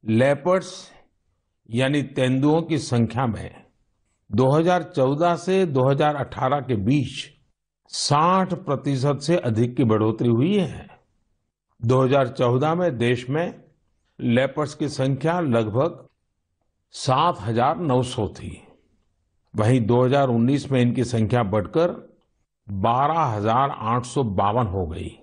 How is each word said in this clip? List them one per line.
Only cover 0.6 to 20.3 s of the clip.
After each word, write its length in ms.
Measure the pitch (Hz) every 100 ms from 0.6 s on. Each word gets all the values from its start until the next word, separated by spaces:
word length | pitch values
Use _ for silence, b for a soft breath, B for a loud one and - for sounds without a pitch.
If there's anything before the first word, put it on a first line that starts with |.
| 180 - - - _ _ _ _ _ _ _
यानी 320 | 113 131 147 143
तेंदुओं 500 | - 127 131 143 156
की 160 | 160 156
संख्या 480 | - 123 113 113 131
में 380 | 101 85 - - _ _ _ _ _ _
दो 200 | 101 131
हज़ार 320 | 147 170 180 156 -
चौदह 400 | 131 143 175 170
से 300 | - 190 185
दो 200 | 135 127
हज़ार 260 | 139 151 147
अठारह 440 | 123 - 131 143
के 160 | 127 117
बीच 360 | 98 147 131 - - _ _ _ _ _ _
साठ 640 | - - 143 165 190 185 175
प्रतिशत 560 | - 135 139 135 139 139
से 160 | - 175
अधिक 360 | 127 107 120 123
की 60 |
बढ़ोतरी 460 | 127 107 107 110 123
हुई 260 | 117 147 208
है। 320 | 165 104 - - _ _ _ _ _ _ _ _
दो 200 | 117 127
हज़ार 240 | 131 139 127
चौदह 460 | 127 123 123 151 165
में 220 | 180 127
देश 320 | 117 123 127
में 320 | 147 175 - _ _ _ _ _ _
लेपर्ड्स 560 | 123 120 135 135 147 -
की 140 | 147
संख्या 500 | - 135 135 156 175
लगभग 680 | 160 117 110 107 160 - - _ _ _ _ _ _ _ _
सात 480 | - - 131 170 170
हजार 360 | 104 113 127 165
नौ 220 | 175 127 123
सौ 220 | - 98
थी, 280 | - 76 76 - _ _ _ _ _ _ _ _
वहीं 280 | - 107 131
दो 220 | 107 120 127
हज़ार 240 | 139
उन्नीस 420 | 139